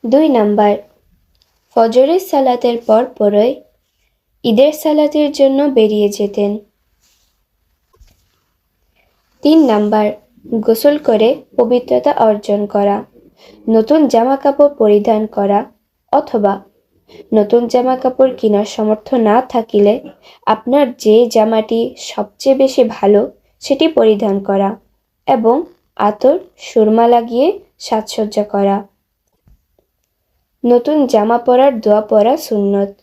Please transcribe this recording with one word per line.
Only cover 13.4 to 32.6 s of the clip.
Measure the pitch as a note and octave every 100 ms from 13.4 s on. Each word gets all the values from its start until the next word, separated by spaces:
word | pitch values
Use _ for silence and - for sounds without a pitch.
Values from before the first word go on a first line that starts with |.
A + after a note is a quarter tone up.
| - - -
নতুন | A3+ A3 D#4 C#4+
জামা | A#3 B3 C4+
কাপড় | C#4+ C#4 C#4+ C#4+
পরিধান | G#3+ G#3 G#3+ A3 G#3+
করা | - G3+ G3+ - _ _ _ _
অথবা | C#4+ D4 A#3 G3+ - _ _ _ _ _ - -
নতুন | G#3+ G#3 A#3+ A#3+
জামা | B3 B3+ B3+
কাপড় | B3+ B3+ C4
কেনার | A#3+ A3 G3+ G#3
সামর্থ্য | - G#3+ G#3+ - B3+ A3
না | A3 B3+
থাকিলে | B3 A3 G#3 G3+ A#3+ - - _ _ -
আপনার | - - C#4 C4 -
যে | A3 G#3+ A#3+
জামাটি | A3+ A3 A3+ A3 A3+ A3+ - -
সবচেয়ে | - G#3 _ C4+ C4+
বেশি | C4+ C4+ A3
ভালো | - G3 G3+ - _ _ _
সেটি | - C#4 D#4+
পরিধান | - A3 G#3 G#3+ G3 G3
করা | G3 G3 A3 _ _ _ _ -
এবং | B3 A3+ C4 F4 _ _ - G#3
আতর | G#3+ B3+ F4 - _ -
সুরমা | A#3+ G#3+ A3 A#3
লাগিয়ে | A#3+ A#3 A#3+ D4+ G4+ _ _
সাজসজ্জা | - A3 A3 - G#3+ G#3 G#3
করা। | G3+ G3 G3 G3+ _ _ _ _ _ _ _ _ _ _ _ _ _ _ _ _ _
নতুন | A#3+ A#3+ A#3+ D4+ B3+
জামা | A3 G#3 A#3 A#3+
পরার | B3 C4+ A#3+
দোয়া | A3 G#3 G#3+
পড়া | A3 G#3+ D4+ -
সুন্নত। | G#3+